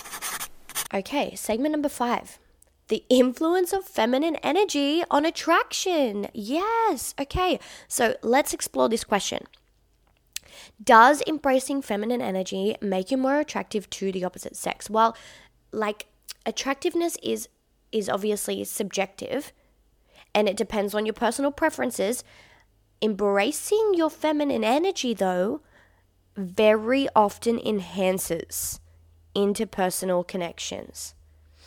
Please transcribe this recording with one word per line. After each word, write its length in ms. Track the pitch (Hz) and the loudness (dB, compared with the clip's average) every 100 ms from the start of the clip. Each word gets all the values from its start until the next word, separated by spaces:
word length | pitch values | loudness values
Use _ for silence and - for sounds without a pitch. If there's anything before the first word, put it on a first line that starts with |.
| - - - - - - - - - | -14 -12 -10 -10 -12 -14 -10 -8 -4
Okay, 400 | 208 190 285 202 | -4 -2 -2 -2
segment 380 | 185 - 220 302 | -4 -2 0 0
number 160 | 302 285 | 0 -2
five. 480 | - 240 220 - - _ _ _ _ - | -2 -2 -2 -6 -16 _ _ _ _ -4
The 180 | - - | -4 4
influence 640 | 254 254 240 330 359 359 | 6 6 2 2 2 2
of 100 | 392 | -2
feminine 520 | 381 - 220 262 330 302 | -2 0 2 2 0 0
energy 640 | - 339 403 285 277 320 - | 0 2 2 2 2 2 2
on 160 | 285 320 | 2 2
attraction. 1000 | - 311 359 494 - 381 330 254 202 202 | 0 2 2 2 -2 0 2 0 -2 -6
Yes. 840 | - 208 311 415 453 453 269 - - | -8 -4 -2 0 2 2 0 -4 -8
Okay. 380 | 277 370 370 262 - - - | -4 0 0 0 -4 -20 -8
So 280 | - 233 - | 0 0 2
let's 320 | 220 254 294 | 2 2 2
explore 340 | 330 - 269 254 | -4 -4 0 2
this 160 | 226 | 0
question. 420 | - 202 - - - _ _ _ _ _ _ _ _ - - - - - | 0 -2 -2 -6 -8 _ _ _ _ _ _ _ _ -18 -18 -20 -20 -2
Does 400 | 220 226 247 285 - | 8 10 10 6 0
embracing 560 | 311 269 262 262 277 | -2 2 2 0 -4
feminine 400 | - 202 214 240 | -2 -4 -2 -2
energy 540 | - 190 185 190 202 - | -2 -4 -4 -4 -2 -2
make 300 | 202 190 190 | -2 -2 -2
you 80 | 262 | 0
more 200 | 262 285 | 2 0
attractive 520 | 302 214 190 214 - | 0 -6 -6 -6 -6
to 220 | - 196 | -6 -4
the 120 | 185 | -4
opposite 320 | 180 - - - | -6 -8 -12 -10
sex? 320 | - - - | -8 -8 -2
Well, 280 | 220 226 - - - - _ _ | 2 2 0 -14 -20 -20 _ _
like, 340 | 220 214 208 - _ - - - | -6 -6 -6 -14 _ -18 -12 -8
attractiveness 720 | - 269 269 349 339 339 - | -6 -4 -4 -2 -2 -2 -4
is, 260 | 220 220 - _ _ _ _ | -6 -6 -8 _ _ _ _
is 160 | 220 196 | -6 -2
obviously 560 | 196 214 208 - 196 | -2 -2 -2 -4 -6
subjective, 880 | 202 - 202 - 190 - - 269 - - _ _ _ _ _ - - | -6 -6 -4 -4 -4 -6 -6 -6 -6 -14 _ _ _ _ _ -20 -4
and 140 | 208 214 | 0 0
it 80 | 196 | 0
depends 380 | 202 214 202 | -2 -2 -2
on 100 | 208 | -2
your 80 | 214 | -2
personal 380 | 214 226 233 285 | 0 -2 0 -2
preferences. 760 | 277 311 285 247 - 196 247 - - - - _ _ _ _ | 0 -2 0 -4 -2 -2 -4 -8 -20 -20 -20 _ _ _ _
Embracing 880 | 214 196 208 202 220 302 - 415 427 | -2 0 2 2 2 -2 0 2 4
your 160 | 349 311 | 2 2
feminine 540 | - 311 302 285 240 | 0 0 0 0 0
energy, 480 | 214 277 381 370 247 | 2 2 2 -2 -2
though, 480 | 208 190 180 196 311 - _ _ _ _ _ _ - | 0 0 0 0 -4 -10 _ _ _ _ _ _ -10
very 720 | 185 185 214 214 220 269 277 | -6 4 4 4 2 0 2
often 440 | 220 202 - 233 233 | 4 2 2 -2 -2
enhances 1200 | - 208 175 180 185 190 - 165 - - - - - _ _ _ _ 196 | -2 -2 -4 0 0 0 -2 -6 -6 -8 -8 -10 -16 _ _ _ _ 0
interpersonal 880 | 202 202 214 - 185 - 185 175 175 | 0 0 -4 -2 -2 0 0 0 -2
connections. 880 | 190 170 - - 98 - - - - - _ - _ | -4 -6 -8 -10 -10 -12 -14 -16 -16 -20 _ -20 _